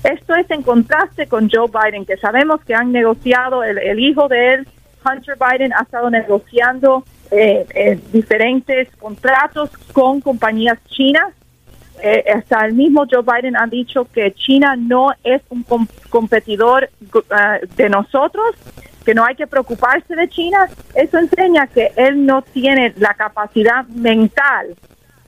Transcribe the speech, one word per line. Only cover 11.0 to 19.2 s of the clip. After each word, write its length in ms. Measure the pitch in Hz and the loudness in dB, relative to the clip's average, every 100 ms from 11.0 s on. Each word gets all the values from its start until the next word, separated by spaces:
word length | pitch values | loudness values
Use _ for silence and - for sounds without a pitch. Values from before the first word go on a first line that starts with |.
| 269 302 381 - _ _ _ - - - | 0 2 -2 -8 _ _ _ -20 -20 -6
Eh, 220 | 208 220 - 214 | 0 0 0 -2
hasta 300 | - 226 220 | 0 -2 0
el 80 | |
mismo 320 | 233 294 294 277 | 2 4 2 2
Joe 140 | 247 | 0
Biden 320 | 240 233 254 226 | 0 -2 -2 -4
ha 120 | 233 | -4
dicho 380 | 240 240 269 247 | -4 -6 -6 -4
que 200 | 233 202 | -2 -4
China 420 | - 240 269 277 254 | -2 0 2 2 0
no 380 | 233 247 269 285 | 0 2 2 0
es 180 | 233 269 - | -2 -2 -4
un 160 | 247 | -10
com-, 240 | - 233 220 - - | -4 -2 -2 -6 -2
competidor, 800 | 233 220 220 220 202 233 262 262 _ 196 226 - | -2 0 -2 -2 0 2 2 0 _ -4 -4 0
ah, 260 | 208 208 208 185 - | 0 0 -2 -6 -2
de 120 | 254 | 0
nosotros, 640 | 202 220 269 311 403 453 - - - - - - | 0 -2 -2 -2 -2 -4 -4 -14 -20 -20 -8 -2
que 80 | |
no 100 | 226 | 0